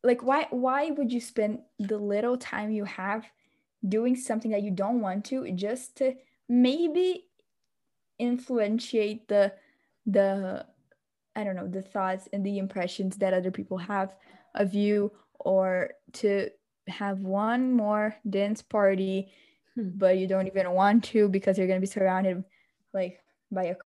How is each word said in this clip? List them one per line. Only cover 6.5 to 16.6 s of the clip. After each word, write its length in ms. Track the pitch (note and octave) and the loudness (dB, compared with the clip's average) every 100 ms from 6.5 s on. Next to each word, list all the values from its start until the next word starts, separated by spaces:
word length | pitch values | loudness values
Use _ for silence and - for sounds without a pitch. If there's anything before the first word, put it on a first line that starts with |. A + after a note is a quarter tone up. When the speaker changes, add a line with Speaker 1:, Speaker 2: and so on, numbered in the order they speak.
| B3 B3 D4 E4+ E4+ F#4 F4+ _ _ _ _ _ _ _ _ _ _ | 4 4 4 0 2 0 -2 _ _ _ _ _ _ _ _ _ _
Speaker 1:
influentiate 1080 | A#3+ B3 - B3 G#3 A3+ - A#3 G#3 G#3+ _ | -4 -4 -2 -2 0 0 0 0 0 -4 _
the, 260 | G#3 G3 G3 _ _ _ _ - | 2 2 0 _ _ _ _ 0
the, 600 | G3 G3 G3 F#3+ - - _ _ _ _ _ _ - | 2 4 0 -4 -8 -12 _ _ _ _ _ _ -8
I 80 | |
don't 120 | G#3 F#3 | -6 -6
know, 120 | F#3+ | -6
the 140 | F#3+ | -8
thoughts 460 | F#3+ G#3 F#3+ F#3+ - | -6 -4 -2 -4 -6
and 120 | G3+ G3 | -4 -2
the 120 | G3+ | -2
impressions 600 | F#3+ F#3+ F3+ - F#3+ F#3 | -4 -4 -6 -2 -4 0
that 160 | G3 | 0
other 180 | F#3 F#3 | 0 -2
people 260 | F#3 G3 F#3 | -6 -8 -8
have 380 | F3 G3+ F#3+ - _ - _ - | -4 -4 -4 -8 _ -20 _ -2
of 180 | G3+ | 0
you, 380 | G3+ G#3 G#3 G3+ - _ _ | 2 2 2 0 -6 _ _
or 520 | - F#3+ F#3 F#3 - - _ | 0 2 2 0 -4 -8 _
to 360 | - G#3 G3+ - - | -4 0 0 -2 -8